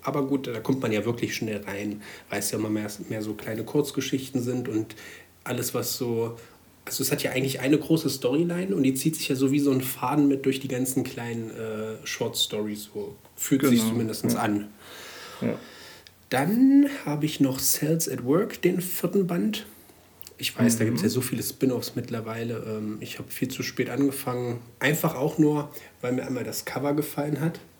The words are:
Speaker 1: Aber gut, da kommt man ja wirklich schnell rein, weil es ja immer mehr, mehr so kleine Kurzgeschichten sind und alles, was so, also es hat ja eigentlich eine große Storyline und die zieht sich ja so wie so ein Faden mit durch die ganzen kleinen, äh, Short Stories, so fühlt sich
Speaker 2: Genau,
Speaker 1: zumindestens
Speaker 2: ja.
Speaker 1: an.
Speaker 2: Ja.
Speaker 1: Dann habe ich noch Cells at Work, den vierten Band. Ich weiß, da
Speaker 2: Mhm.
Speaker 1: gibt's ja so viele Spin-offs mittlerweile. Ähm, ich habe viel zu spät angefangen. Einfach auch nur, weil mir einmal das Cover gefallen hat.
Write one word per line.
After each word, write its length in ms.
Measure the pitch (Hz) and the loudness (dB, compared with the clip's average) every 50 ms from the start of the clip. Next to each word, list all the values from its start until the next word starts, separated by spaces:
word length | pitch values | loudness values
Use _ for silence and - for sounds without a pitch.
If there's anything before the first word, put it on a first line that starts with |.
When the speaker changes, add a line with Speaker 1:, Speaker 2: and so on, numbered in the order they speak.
Speaker 1:
Aber 220 | - 135 139 143 139 135 | -4 -2 -2 -2 0 0
gut, 180 | 139 131 131 | 0 -2 -2
da 140 | 123 117 110 | -4 -6 -4
kommt 200 | - - 135 131 | 0 0 0 0
man 100 | - 113 | 2 0
ja 120 | 107 104 101 | 0 0 0
wirklich 300 | 117 117 - 113 110 - | 0 -2 -2 -4 -4 -4
schnell 300 | - 117 110 104 101 101 | -4 -4 -4 -4 -6 -6
rein, 340 | 104 101 101 107 104 101 - - - - - - - | -8 -8 -6 -6 -6 -6 -8 -12 -16 -16 -18 -10 -6
weil 80 | - 101 | -6 -4
es 140 | 101 - | -2 -2
ja 60 | - 104 | -2 -2
immer 120 | 107 110 | -2 0
mehr, 180 | 107 107 107 101 - - 170 - | 0 -2 -2 -4 -8 -10 -8 -6
mehr 140 | 127 110 | -6 -6
so 120 | 107 110 104 | -4 -6 -6
kleine 300 | - - 120 110 113 113 | -6 -6 -6 -6 -6 -6
Kurzgeschichten 760 | - - 147 143 - - 139 131 - 147 127 - - - 127 | 0 2 2 2 2 -2 -4 -2 -2 -2 -4 -4 -2 -2 -2
sind 280 | 117 123 123 127 120 120 | -2 0 -2 -2 -4 0
und 260 | 110 107 110 - - - - - - - - - _ _ | -2 -2 -2 -2 -8 -18 -16 -18 -18 -18 -20 -20 _ _
alles, 320 | _ - - - 123 - - | _ -6 -4 -4 -4 -2 -2
was 220 | 120 113 - - | -4 -2 -2 -4
so, 400 | - 127 117 117 113 117 113 113 - - - - - - - - _ - | -2 -2 0 0 0 0 -2 -4 -10 -18 -20 -20 -20 -20 -20 -20 _ -12
also 180 | - - - | -8 -4 -2
es 80 | 135 127 | 0 0
hat 120 | - - - | 0 0 -2
ja 60 | 135 | 0
eigentlich 260 | 123 131 131 135 135 - | 0 0 0 0 -2 0
eine 160 | - 139 156 151 | 2 4 4 4
große 300 | - - 165 151 - 139 | 4 4 2 2 4 -2
Storyline 640 | - - - 123 135 156 175 175 170 175 190 196 196 | -2 0 0 2 2 4 2 2 0 -2 -2 -2 0
und 80 | 165 131 | 2 4
die 100 | 131 131 | 2 2
zieht 220 | - - 160 160 | 2 0 0 0
sich 120 | - - - | 0 -2 -2
ja 60 | 139 | 2
so 160 | 127 139 131 | 2 4 4
wie 80 | 139 147 | 4 4
so 120 | 143 143 | 4 4
ein 80 | 131 127 | 4 2
Faden 480 | 127 - - - 131 123 147 151 143 139 | 0 -2 -6 -4 -2 0 4 4 6 6
mit 160 | 135 135 - | 4 4 2
durch 140 | 135 131 - | 0 0 0
die 80 | - 127 | -4 -4
ganzen 340 | 131 123 131 131 - 135 | -2 -2 -2 0 0 0
kleinen, 480 | 117 - - - 117 120 113 117 113 110 | -2 -2 -6 -8 -6 -6 -4 -6 -6 -8
äh, 540 | 113 117 113 110 110 107 110 110 110 - - | -8 -8 -6 -6 -4 -6 -6 -6 -8 -8 -8
Short 300 | - - - 120 110 - | -10 -4 -4 -4 -4 0
Stories, 520 | - - - 113 104 107 107 104 104 - - - | -2 -2 0 0 -4 -2 -4 -6 -8 -10 -10 -8
so 220 | 104 101 - - - - - _ | -8 -8 -8 -12 -18 -20 -20 _
fühlt 260 | - - - 143 131 | -8 0 2 2 4
sich 160 | 143 135 120 117 | 6 6 6 6
Speaker 2:
Genau, 100 | 110 113 | 6 4
Speaker 1:
zumindestens 440 | 117 120 117 113 110 - - 120 120 | 0 0 -2 -2 -4 -2 0 0 0
Speaker 2:
ja. 60 | 120 | 2
Speaker 1:
an. 280 | 113 107 104 101 104 - - - - - - - - - - - - - - - | 2 0 0 0 -2 -6 -16 -20 -20 -18 -18 -16 -16 -16 -16 -16 -16 -16 -10 -4
Speaker 2:
Ja. 180 | 127 113 - - - - - - - - - - - - _ _ - _ | -4 -4 -4 -4 -10 -16 -20 -20 -20 -20 -20 -20 -20 -20 _ _ -8 _
Speaker 1:
Dann 580 | 123 131 147 170 214 240 262 269 277 277 285 277 - - - | 0 0 2 2 6 6 8 8 10 8 8 6 2 -6 -4
habe 200 | 160 147 151 156 | -4 0 0 0
ich 140 | 156 - - | -2 2 4
noch 200 | 143 131 131 131 | 2 2 4 0
Cells 480 | - - - - 151 147 165 160 - - | 0 0 2 2 2 2 2 2 2 -2
at 160 | 131 127 120 | -2 -2 2
Work, 360 | 127 143 180 220 226 - - | 4 4 4 4 2 -4 0
den 180 | - 180 185 180 | 2 2 2 2
vierten 460 | 175 - - - - 175 - 202 185 | -2 -2 -4 -2 -2 0 2 2 2
Band. 400 | 170 175 180 202 220 214 - - - - - - - - - - - _ - - - - - | 2 0 0 0 0 -2 -4 -8 -12 -20 -20 -20 -20 -20 -20 -20 -20 _ -20 -20 -20 -14 -8
Ich 180 | - - - - | -8 -6 2 4
weiß, 200 | 123 113 - - | 4 4 6 4
da 60 | 113 | 2
Speaker 2:
Mhm. 40 | 110 | 2
Speaker 1:
gibt's 140 | 123 151 | 2 2
ja 60 | 180 123 | 2 2
so 120 | 120 127 | 2 2
viele 220 | - - - 110 | 0 0 -4 -4
Spin-offs 500 | 104 - - - - 127 123 113 - - - | -4 -6 0 2 2 2 2 0 -2 -4 -6
mittlerweile. 680 | 127 120 - 123 113 110 110 110 113 117 117 117 107 107 | -6 -4 -4 -6 -6 -6 -6 -6 -4 -4 -4 -4 -6 -4
Ähm, 320 | 110 107 107 107 107 107 107 | -6 -4 -4 -4 -6 -6 -8
ich 180 | - - - - | -8 -10 -10 -12
habe 120 | - - | -10 -10
viel 180 | - - 135 127 | -4 -4 -4 -4
zu 140 | - - | -2 -4
spät 260 | 123 - - - 123 - | -6 -4 -2 -2 -2 0
angefangen. 680 | - - 139 139 135 - - 127 123 123 123 120 117 117 - - - - | 2 2 2 2 2 0 -4 -2 -2 -2 -2 -2 -4 -6 -8 -16 -8 0
Einfach 340 | - 135 151 - - 156 - | 2 2 2 2 0 0 0
auch 240 | - 143 151 - - | 0 -2 0 4 6
nur, 320 | 156 147 151 147 143 - - - - - - _ | 6 6 6 2 -2 -4 -10 -18 -20 -20 -12 _
weil 120 | - 123 | -2 -2
mir 140 | 127 127 127 | 0 -2 -2
einmal 180 | - 131 123 113 | -2 -4 -4 -4
das 200 | - - - - | -4 -6 -6 -8
Cover 300 | - - 131 139 143 143 | -6 -4 -2 0 2 2
gefallen 460 | 151 147 - - - 143 147 147 131 | 2 0 -2 -2 -4 -2 -2 0 0
hat. 200 | 156 170 165 - - - - | 0 -2 -2 -4 -16 -20 -20